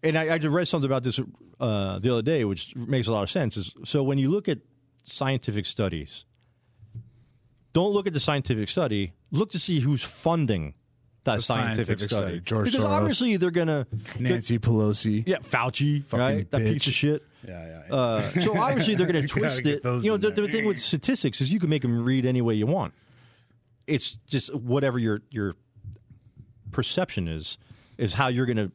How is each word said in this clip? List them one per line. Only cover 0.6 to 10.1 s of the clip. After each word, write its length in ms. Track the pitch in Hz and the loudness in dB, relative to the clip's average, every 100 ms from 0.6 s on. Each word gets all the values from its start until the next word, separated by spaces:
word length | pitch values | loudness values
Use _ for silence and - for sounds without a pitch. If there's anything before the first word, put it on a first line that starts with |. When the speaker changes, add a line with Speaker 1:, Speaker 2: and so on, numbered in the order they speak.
| 170 | 2
Speaker 1:
something 180 | 170 139 | 0 2
about 140 | 131 | 0
this, 160 | 127 117 131 - - - | 0 -2 -4 -8 -20 -4
uh, 380 | 123 104 98 95 | -2 0 0 0
the 140 | 110 | 0
other 100 | 120 | 2
day, 220 | 113 160 | 2 2
which 320 | 110 98 - - | 2 -2 -6 -10
makes 300 | 120 131 113 | -2 0 0
a 40 | |
lot 100 | 113 | 0
of 60 | 98 | 0
sense. 260 | 185 127 107 | 0 -2 -2
Is 180 | 92 - | -10 -10
so 180 | - 151 | -4 0
when 140 | 135 139 | 2 2
you 120 | 135 | 2
look 180 | 196 208 | 0 -2
at 100 | 139 _ _ _ _ | -6 _ _ _ _
scientific 640 | - - 135 135 - 104 95 | -18 -4 -2 -2 -2 -4 -4
studies, 580 | - 101 82 71 - - _ _ _ _ _ - - - _ _ _ _ _ _ | -2 -2 -2 -8 -16 -20 _ _ _ _ _ -20 -18 -20 _ _ _ _ _ _
don't 200 | 160 190 | 0 2
look 140 | 202 196 | 2 0
at 60 | |
the 80 | 156 | -2
scientific 480 | - 143 131 117 104 | 0 -2 0 -2 -2
study. 440 | - 151 107 98 - _ | 0 0 0 -4 -8 _
Look 200 | 139 208 | -2 -2
to 60 | 180 | -2
see 220 | - 165 | -2 0
who's 220 | 131 139 | 2 0
funding 680 | - | -2